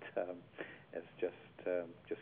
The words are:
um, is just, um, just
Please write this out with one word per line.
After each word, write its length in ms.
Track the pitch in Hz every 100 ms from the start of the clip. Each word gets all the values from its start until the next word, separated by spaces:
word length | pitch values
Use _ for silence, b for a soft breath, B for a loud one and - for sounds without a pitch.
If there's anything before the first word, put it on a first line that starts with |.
| - -
um, 200 | 90 90 87 B B B B
is 100 | 82 85 -
just, 140 | 90 - - - -
um, 200 | 90 85 - -
just 120 | -